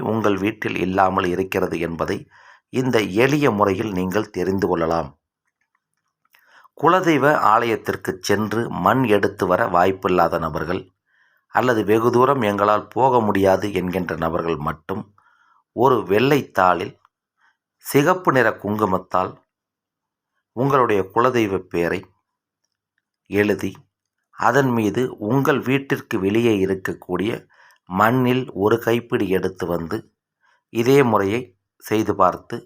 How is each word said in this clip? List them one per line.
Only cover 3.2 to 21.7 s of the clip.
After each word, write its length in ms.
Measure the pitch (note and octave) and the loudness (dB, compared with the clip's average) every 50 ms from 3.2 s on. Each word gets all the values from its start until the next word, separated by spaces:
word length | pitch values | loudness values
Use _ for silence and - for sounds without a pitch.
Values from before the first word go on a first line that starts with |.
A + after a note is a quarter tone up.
| B2 C3+ D3 D3+ C#3+ C3+ | 2 2 2 2 0 0
முறையில் 400 | A2 G2+ G2+ G2 G2 G2+ A#2 A2 | 2 2 2 2 0 0 -2 -4
நீங்கள் 400 | G2 F2+ F#2 F#2 F2+ G#2 G#2+ - | -4 -4 -4 -2 -2 -2 -4 -4
தெரிந்து 360 | - F2+ F2+ F2+ F#2+ G2 F2 F2 | -4 -4 -2 -2 0 0 0 0
கொள்ளலாம். 420 | F2+ E2+ E2 D#2+ E2+ E2 D#2 C#2 C#2 _ _ _ _ _ _ _ _ _ _ _ _ _ _ _ _ _ _ _ _ _ _ _ _ _ _ _ _ _ - _ _ - | 0 0 -2 -2 -2 -2 -4 -6 -10 _ _ _ _ _ _ _ _ _ _ _ _ _ _ _ _ _ _ _ _ _ _ _ _ _ _ _ _ _ -20 _ _ -2
குலதெய்வ 560 | - D#3+ E3+ F#3 F3+ F3+ D#3+ C#3 B2 C#3+ D3+ - - | 2 2 2 4 2 2 2 4 4 4 4 4 4
ஆலயத்திற்கு 680 | G#2 G#2+ A#2 A#2+ A#2 A2 G#2 - - F#2+ - - - F#2 - | 2 2 2 2 0 -2 -2 -4 -6 -6 -6 -6 -8 -8 -6
சென்று 440 | - - G#2 G2 G#2+ G#2 G#2 A2+ A#2 - - F2 | -4 -2 -2 -2 -2 -2 -4 -4 -4 -4 -4 0
மண் 240 | F2 F#2+ A2+ C3 C3 A2 | 2 2 2 2 2 2
எடுத்து 360 | G#2 G2+ G2 G2 G2 - G2+ F2+ | 2 2 2 0 -2 -2 0 0
வர 200 | F2+ F2+ A#2 A2 | 2 2 0 2
வாய்ப்பில்லாத 720 | F2+ F2 F2 F#2+ F#2+ F#2+ - F#2+ F2+ F2+ E2+ E2 E2+ E2 | 2 2 2 2 2 0 -2 0 2 2 2 2 0 -2
நபர்கள் 420 | D#2+ D#2+ D#2 D#2+ D#2 D#2 F2+ F#2+ - - _ _ _ _ _ _ _ _ _ _ _ _ - | -4 -4 -6 -6 -6 -6 -6 -8 -8 -12 _ _ _ _ _ _ _ _ _ _ _ _ -2
அல்லது 300 | G#2+ A#2 B2+ B2 A2 G#2+ | 0 0 2 2 0 2
வெகு 260 | F#2+ G#2+ A2+ A2+ A#2+ | 2 2 2 2 2
தூரம் 340 | A#2 A#2+ B2+ C3 C#3+ C3+ A2+ | 4 4 4 4 2 2 0
எங்களால் 440 | G#2 G2+ G2 G2+ G#2 G#2+ G#2 G2+ - | 0 0 2 2 2 2 0 -2 -4
போக 320 | - A2+ B2 C3+ B2+ B2 | -2 0 0 2 2 2
முடியாது 480 | A2+ G#2 G2+ G2 F#2+ F#2+ F#2+ F#2+ F#2+ G#2 G2 | 0 0 0 2 2 4 2 2 0 -2 -4
என்கின்ற 420 | F#2 F2+ F#2 F2 F#2 F2+ E2 F2 D#2 | -4 -4 -4 -4 -4 -4 -6 -6 -6
நபர்கள் 420 | D#2+ E2 D#2+ F2 E2+ E2 E2 D2 | -4 -4 -4 -4 -4 -4 -6 -4
மட்டும் 420 | D2 D2+ D#2 - _ - G2 - - - _ _ _ _ _ _ _ _ _ _ _ _ - | -6 -8 -8 -8 _ -12 -10 -10 -12 -14 _ _ _ _ _ _ _ _ _ _ _ _ -2
ஒரு 240 | G2+ A#2 C3+ C3 A2+ F#2+ | 0 2 2 2 2 0
வெள்ளை 340 | E2+ F#2+ G#2+ B2 C#3 D3+ C#3 A2+ - | 0 0 2 2 2 2 0 0 -2
தாளில் 440 | - F#2+ F#2+ F2+ F2 F2 F#2 - - _ _ _ _ _ _ _ _ _ _ _ _ _ _ _ _ _ - | 0 2 2 2 2 0 -2 -8 -12 _ _ _ _ _ _ _ _ _ _ _ _ _ _ _ _ _ -10
சிகப்பு 460 | - - C#3+ C#3+ E3 F#3 F3+ F3+ F3 | -2 0 0 2 2 0 0 0 0
நிற 160 | D3 C3 A#2+ A2 - | 2 2 2 2 0
குங்குமத்தால் 760 | - - G2+ G#2 G#2 G#2+ G2 F#2 F2+ - - - F2+ F#2 G2 - - _ _ _ _ _ _ _ _ _ _ _ _ _ _ _ _ _ _ _ _ _ _ _ | -2 -4 -6 -2 -2 0 0 0 -2 -4 -4 -2 -2 -2 -4 -6 -14 _ _ _ _ _ _ _ _ _ _ _ _ _ _ _ _ _ _ _ _ _ _ _
உங்களுடைய 480 | A2 B2+ C#3 C#3+ C#3 B2 A2+ G#2+ G2 F#2+ - | -2 0 2 2 2 4 4 2 0 0 0
குலதெய்வ 540 | - A#2 A#2 C3 B2+ A#2+ A2 G2+ G2 F2+ - | 0 0 2 2 2 2 0 0 -2 -4 -6
பேரை 340 | _ | _